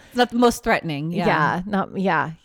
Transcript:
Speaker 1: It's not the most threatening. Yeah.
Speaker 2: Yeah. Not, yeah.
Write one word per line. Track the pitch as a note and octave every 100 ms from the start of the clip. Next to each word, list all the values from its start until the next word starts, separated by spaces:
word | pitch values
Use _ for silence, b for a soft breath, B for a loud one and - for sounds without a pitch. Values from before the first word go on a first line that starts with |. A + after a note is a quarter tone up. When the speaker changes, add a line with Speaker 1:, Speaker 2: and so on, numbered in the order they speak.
| -
Speaker 1:
It's | B3
not | A#3+
the | A#3
most | A#3+ A#3
threatening. | A#3 G3+ E3 C#3+ D#3
Yeah. | F3 F3
Speaker 2:
Yeah. | E3 C#3+ D3 F#3+
Not, | G3+ - -
yeah. | F#3+ D#3+ C#3+ D#3+